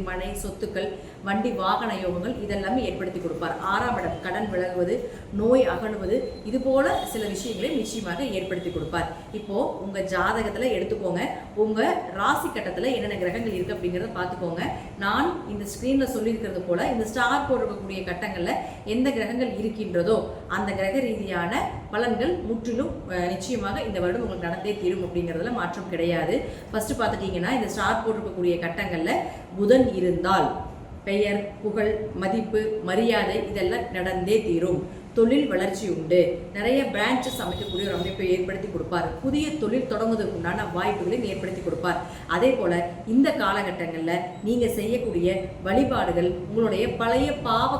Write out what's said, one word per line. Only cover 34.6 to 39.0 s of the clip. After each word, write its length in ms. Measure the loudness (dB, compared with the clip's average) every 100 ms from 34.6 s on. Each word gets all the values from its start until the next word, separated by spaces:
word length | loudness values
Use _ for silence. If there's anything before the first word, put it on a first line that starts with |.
| 2 0 -2 -10 -4 4
தொழில் 320 | 6 6 4
வளர்ச்சி 340 | 2 0 -2 -2 -2
உண்டு. 240 | 4 6 6 2 -6
நிறைய 260 | -2 2 2 2
பிரான்ச்சஸ் 480 | 0 2 2 0 -4
அமைக்கக்கூடிய 440 | -4 -4 -4 -4 -2
ஒரு 100 | -2
அமைப்பை 300 | -2 -2 2 2
ஏற்படுத்தி 320 | 2 -2 -4
கொடுப்பார். 380 | -4 -2 0